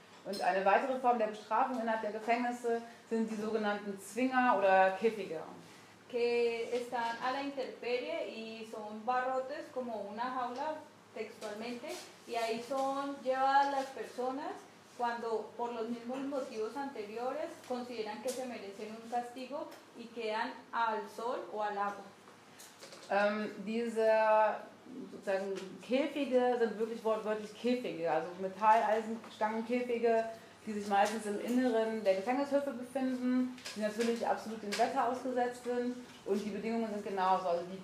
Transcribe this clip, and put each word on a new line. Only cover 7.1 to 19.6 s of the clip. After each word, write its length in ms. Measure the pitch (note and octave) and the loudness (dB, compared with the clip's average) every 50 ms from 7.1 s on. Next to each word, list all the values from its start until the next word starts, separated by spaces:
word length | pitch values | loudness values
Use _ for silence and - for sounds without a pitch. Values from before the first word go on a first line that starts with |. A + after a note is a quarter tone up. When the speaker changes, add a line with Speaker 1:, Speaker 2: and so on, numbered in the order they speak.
| A3+ - - | -2 -2 -2
Speaker 2:
a 100 | C4 C4 | -2 0
la 100 | C#4 C#4 | 0 -2
intemperie 840 | C#4+ C#4 C4+ A3 G#3+ G#3 - A3+ A#3 B3 B3+ C#4+ D#4 E4 E4 - - | -4 -4 -4 -4 -6 -6 -6 -4 -2 -2 -2 -2 -2 -4 -4 -4 -4
y 380 | A3+ A3+ A3+ A3 A3 A3+ A3 G#3+ | -6 -8 -8 -10 -10 -10 -12 -10
son 340 | - G#3+ G#3 G#3+ G#3+ G#3+ G#3+ | -10 -10 -10 -10 -10 -8 -2
barrotes 680 | A#3+ B3 B3+ B3+ C4 C4 C4 C4 C4 D4 E4 - - - | 0 2 2 2 2 0 0 -2 -2 -6 -8 -8 -8 -6
como 340 | B3+ B3 A#3+ A3+ G#3 G3 G3+ G#3 | -6 -6 -4 -4 -6 -6 -6 -6
una 100 | A3 B3 | -4 -4
jaula 540 | B3+ C4 C4 B3 B3 B3 B3+ D4 D#4 D#4 - - - - - - - - | -4 -2 -2 -2 -2 -2 -4 -4 -4 -4 -6 -8 -14 -20 -20 -20 -14 -10
textualmente, 760 | A#3+ A3 - - - A3 G#3+ G#3 G#3+ A3+ B3 A#3+ A#3+ - D#4+ F4+ - - - - - - | -8 -8 -8 -10 -10 -8 -8 -8 -6 -6 -8 -8 -8 -8 -8 -8 -8 -10 -14 -18 -18 -10
y 80 | - A#3 | -4 -2
ahí 260 | A#3 A3+ A3+ A#3 A#3 - | 0 0 0 0 -2 -2
son 540 | - C#4 C4 C4+ C4+ C4+ C#4 C#4 C#4+ C#4 - A3 | -2 0 0 2 2 0 0 -2 -4 -4 -4 0
llevadas 500 | B3+ C4 C4 C4+ C4+ C4+ C#4 C#4 C#4 C#4 | 0 2 4 6 6 8 8 6 6 4
las 140 | C4+ C4+ | 0 -2
personas 680 | - - A3+ G#3+ - - B3 B3 B3+ C4 C#4+ D#4+ F4+ G#4 - - - - - - - - - | -2 -4 -8 -10 -8 -4 -2 -2 -2 -2 -2 -4 -6 -8 -10 -12 -18 -20 -20 -20 -14 -6 -2
cuando 520 | A#3+ A#3 A#3 A3+ A3 A3+ A3 G#3+ A3 - - | -2 0 0 -2 -2 -2 -2 -2 -4 -4 -6
por 160 | - A#3+ A#3+ A#3+ | -4 -4 -4 -2
los 160 | A3+ A3 A#3+ | -4 -4 -4
mismos 300 | A#3+ - - A#3+ C4 C#4 | -4 -6 -6 -6 -6 -4
motivos 580 | C4+ C#4 C#4+ C4+ C4 - A#3 A3 G#3+ A3 A#3+ | -4 -2 -2 -2 -4 -4 -4 -4 -4 -4 -4
anteriores 720 | C#4 C#4 C4 - A3+ G3+ G3 A3 A#3 B3 C4 C#4 D4+ E4 E4+ - - - - | -6 -6 -6 -6 -8 -10 -8 -6 -6 -4 -4 -4 -4 -6 -6 -8 -10 -8 -6
consideran 520 | B3+ A#3+ A#3+ A#3+ A#3+ A3 G#3+ G#3 A3+ A#3 | -6 -4 -4 -6 -6 -6 -6 -6 -6 -6
que 80 | - C4 | -6 -6
se 160 | A#3 - B3+ | -4 -4 -6
merecen 520 | B3 A3+ G#3 G3 G3 G3+ - G#3+ G#3+ A3 A3+ A3+ | -6 -8 -8 -10 -10 -10 -10 -10 -10 -10 -12 -10
un 60 | A#3 | -4
castigo 600 | B3 A#3+ A#3+ A#3+ - C4+ B3+ A#3+ C#4 D#4 | -4 -4 -4 -4 -6 -10 -10 -8 -8 -8